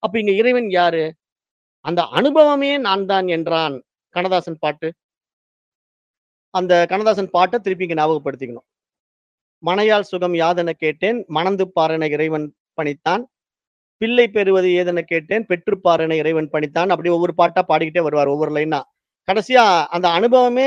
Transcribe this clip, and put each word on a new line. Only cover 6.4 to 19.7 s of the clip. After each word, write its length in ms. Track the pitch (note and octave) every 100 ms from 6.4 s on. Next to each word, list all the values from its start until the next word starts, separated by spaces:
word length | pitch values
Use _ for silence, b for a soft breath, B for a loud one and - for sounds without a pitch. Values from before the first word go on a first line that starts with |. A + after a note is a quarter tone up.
| _
அந்த 180 | F#3+ F3+ F3 E3+
கண்ணதாசன் 440 | F#3+ A3 G3+ F#3+
பாட்டை 280 | F3 F#3 A#3
திருப்பி 280 | G3 F#3 F3+
இங்க 100 | D#3+
ஞாபகப்படுத்திக்கணும். 680 | D#3 D#3 C#3+ C3 B2+ A#2 - _ _ _ _ _ _ _ _ _
"மனையாள் 440 | E3 F#3+ G#3+ G#3 G3
சுகம் 280 | F3+ F3+
யாதென 360 | E3+ E3 F3+ E3+
கேட்டேன், 460 | D#3+ D#3 D3 G3+ A#3+ F#3+
மணந்து 360 | D#3 F3+ G3 F#3+
பாரென 340 | F3+ D#3+ D#3+ D#3
இறைவன் 360 | D3 D#3 D#3 D3+ - _
பணித்தான். 480 | - D3+ C#3+ D#3 G3 B3 _ _ _ _ _ _ -
பிள்ளை 260 | A3 A#3+ A#3
பெறுவது 400 | G#3 G3 F#3+ F#3
ஏதென 280 | F3+ F3 F3
கேட்டேன், 420 | E3 E3 D#3 G#3+ A3+
பெற்று 300 | F3+ F#3+ F#3+
பாரென 380 | F3+ E3 D#3+ D#3+
இறைவன் 340 | D3+ D#3+ D3+
பணித்தான்." 400 | D3+ D3+ E3 F#3
அப்படி 200 | E3+ E3+
ஒவ்வொரு 240 | E3+ F3
பாட்டா 280 | E3 E3+ E3+
பாடிக்கிட்டே 400 | - D#3 D#3+ E3
வருவார், 300 | D#3 D3 C#3+
ஒவ்வொரு 200 | D3 D3+
லைனா. 280 | D3+ D#3 D3 - _ _ _ -
கடைசியா 360 | G3 G3+ B3+ A3